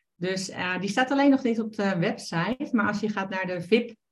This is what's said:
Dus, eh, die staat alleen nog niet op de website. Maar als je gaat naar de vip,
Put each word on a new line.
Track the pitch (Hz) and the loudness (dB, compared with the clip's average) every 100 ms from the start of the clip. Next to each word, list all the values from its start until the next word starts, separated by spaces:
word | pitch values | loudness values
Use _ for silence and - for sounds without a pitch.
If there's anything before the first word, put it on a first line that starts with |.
| _ - | _ -8
Dus, | 180 185 - | -4 -4 -6
eh, | - 180 185 | -6 -4 -2
die | 196 | -2
staat | 254 262 | 0 2
alleen | 277 285 | 4 6
nog | 262 | 6
niet | 233 233 | 4 0
op | 220 - | -2 -2
de | 196 175 | 0 2
website. | 185 - - 170 185 254 302 | 0 -2 -4 -2 -2 -4 0
Maar | 226 208 | 0 2
als | 208 | 0
je | 214 | -2
gaat | 208 196 | -2 -4
naar | 190 185 | -4 -4
de | 180 | -4
vip, | 165 226 226 - _ | 2 2 2 -8 _